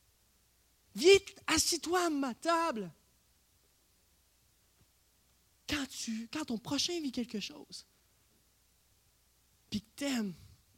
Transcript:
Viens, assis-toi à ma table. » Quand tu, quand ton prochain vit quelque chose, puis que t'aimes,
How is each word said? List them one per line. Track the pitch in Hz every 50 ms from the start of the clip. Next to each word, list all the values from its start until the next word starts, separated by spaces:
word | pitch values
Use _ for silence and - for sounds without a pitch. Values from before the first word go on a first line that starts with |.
| _ _ _ _ _ _ _ _ _ _ _ _ _ _ _ _ _ _ -
Viens, | 196 254 359 392 392 392 - - - - -
assis-toi | 302 320 - - 349 311 - 302 349 370 349
à | 339
ma | 311 277 277 262 220
table. » | - - 320 339 330 330 330 269 220 196 170 147 - _ _ _ _ _ _ _ _ _ _ _ _ _ _ _ _ _ _ _ _ _ _ _ _ _ _ _ _ _ _ _ _ _ _ _ _ - _ _ _ _ _ _ _ _ _ _ _ _ _ _ _ _ -
Quand | 302 294 269 254
tu, | - - - 233 226 220 226 233
quand | - 311 311
ton | - 240 208
prochain | - - 294 277 - - 349 349
vit | 302 277
quelque | 233 254 233 - - 208
chose, | 190 - 294 - - - - - - - _ _ _ _ _ _ _ _ _ _ _ _ _ _ _ _ _ _ _ _ _ _ _ _ _ _ _ _ _ _ _ _ _ _ _ _
puis | - 214
que | - - _
t'aimes, | - 277 285 269 240 214 196 165 - - - - - _ _ _